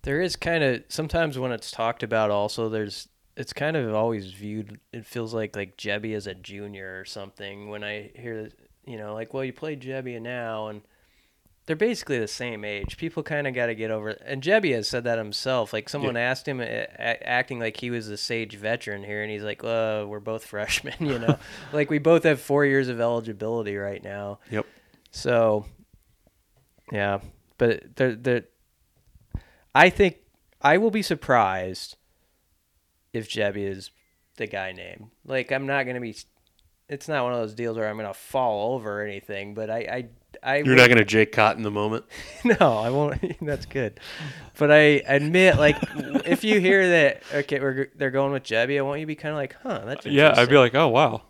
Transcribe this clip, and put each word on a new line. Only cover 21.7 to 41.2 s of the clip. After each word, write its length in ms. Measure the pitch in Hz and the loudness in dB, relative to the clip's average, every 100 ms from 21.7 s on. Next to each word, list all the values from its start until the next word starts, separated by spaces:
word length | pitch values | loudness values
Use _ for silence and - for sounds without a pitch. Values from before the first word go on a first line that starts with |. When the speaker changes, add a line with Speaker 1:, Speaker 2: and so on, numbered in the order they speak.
Speaker 1:
Like, 180 | 151 147 | -2 0
we 80 | 151 | 2
both 260 | 151 165 | 4 6
have 160 | 165 135 | 4 0
four 240 | - 143 | 0 2
years 240 | 143 135 127 | 4 2 0
of 120 | 117 | -2
eligibility 760 | 117 117 113 101 107 117 104 101 | -2 -2 -6 -8 -4 -4 -4 -6
right 260 | 101 98 | -6 -8
now. 380 | 98 101 101 101 _ | -12 -10 -10 -12 _
Speaker 2:
Yep. 160 | 107 - _ _ _ _ | -6 -6 _ _ _ _
Speaker 1:
So, 540 | - 131 120 113 107 104 - _ _ _ _ _ _ _ _ _ _ - | -8 0 2 4 2 -4 -20 _ _ _ _ _ _ _ _ _ _ -8
yeah. 300 | 107 101 98 - _ _ _ | -2 -2 -2 -6 _ _ _
But 380 | 120 98 - | 0 0 -8
they're, 220 | - 127 110 | -2 -2 0
they're, 280 | 127 120 - _ _ _ _ _ _ _ _ - _ _ _ 139 | -2 -2 -2 _ _ _ _ _ _ _ _ -12 _ _ _ 6
I 100 | 180 | 6
think 260 | 180 196 - _ _ _ _ | 6 2 2 _ _ _ _
I 180 | 143 175 | 4 4
will 120 | 220 | 4
be 120 | 214 | 0
surprised 960 | 196 160 - 123 98 95 92 92 - - _ _ _ _ _ _ _ _ _ _ _ | -2 -4 2 4 4 0 -6 -10 -14 -18 _ _ _ _ _ _ _ _ _ _ _
if 160 | 113 107 | -8 -6
Jebby 360 | 113 101 101 98 | -2 -2 0 -4
is 220 | 95 95 _ _ _ _ _ | -6 -12 _ _ _ _ _
the 100 | 110 | -8
guy 260 | 101 95 | -6 -8
named. 360 | 92 90 90 107 _ | -10 -16 -18 -20 _
Like, 280 | - 131 123 | -6 -6 -4
I'm 140 | 135 135 | -4 -2
not 180 | 139 127 | -2 -2
gonna 140 | 123 | -6
be, 160 | 117 107 - _ _ _ _ _ _ | -8 -12 -20 _ _ _ _ _ _
it's 180 | 143 - | -12 -4
not 140 | 147 | -2
one 80 | 123 | -2
of 60 | 123 | -2
those 140 | 110 | -6
deals 220 | 107 117 113 | -6 -6 -4
where 120 | 107 | -6
I'm 80 | 107 | -6
gonna 160 | 104 | -10
fall 600 | 95 - 135 123 104 110 | -12 -6 -2 0 0 -2
over 280 | 127 107 104 | -4 -6 -6
or 40 | 104 | -6
anything, 480 | 98 - 101 101 | -8 -10 -10 -8
but 160 | 104 110 | -8 -6
I, 80 | 113 | -6
I, 300 | 104 123 120 _ _ - | -6 -8 -10 _ _ -10
I 140 | 127 143 | -2 0
Speaker 2:
You're 100 | 139 | 6
Speaker 1:
would 40 | 127 | 10
Speaker 2:
not 100 | 123 | 10
gonna 160 | 120 | 8
Jake 280 | 101 110 | 6 4